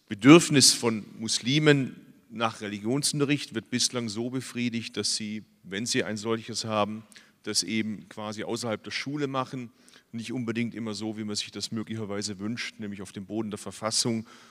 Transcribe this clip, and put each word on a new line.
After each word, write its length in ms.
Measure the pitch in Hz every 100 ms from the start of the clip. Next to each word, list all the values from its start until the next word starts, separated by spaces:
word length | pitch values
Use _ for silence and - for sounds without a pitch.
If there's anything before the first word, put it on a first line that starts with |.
| -
Bedürfnis 640 | 104 120 170 165 147 120
von 320 | - 120 110 - -
Muslimen 800 | 110 - 117 147 151 143 123 - - - -
nach 320 | 110 113 110
Religionsunterricht 920 | 104 104 107 135 147 147 139 147 -
wird 160 | 113 -
bislang 380 | 123 - 127 117
so 200 | 101 123
befriedigt, 680 | 131 120 120 120 113 110 -
dass 180 | 104
sie, 300 | - 107 107 - _
wenn 240 | - 98 120
sie 160 | 131
ein 140 | 90 107
solches 480 | 110 113 110 104
haben, 400 | 110 107 101 107 107 - - _
das 180 | - 107
eben 460 | 85 110 107 98 85
quasi 340 | - 107 107
außerhalb 400 | 92 113 117 107
der 80 | 104
Schule 380 | - - 147 139
machen, 420 | 135 127 131 120 - - - _
nicht 220 | 117 110
unbedingt 420 | 127 117 117 117
immer 200 | 104 113
so, 220 | 101 110 107
wie 60 |
man 140 | 107 104
sich 160 | -
das 180 | 104 -
möglicherweise 680 | 113 107 110 104 101 104 95
wünscht, 400 | 104 117 - -
nämlich 220 | 107 101
auf 100 | 92
dem 140 | - 95
Boden 240 | 104 107
der 60 | 101
Verfassung 680 | - - 110 - - 113 110 - -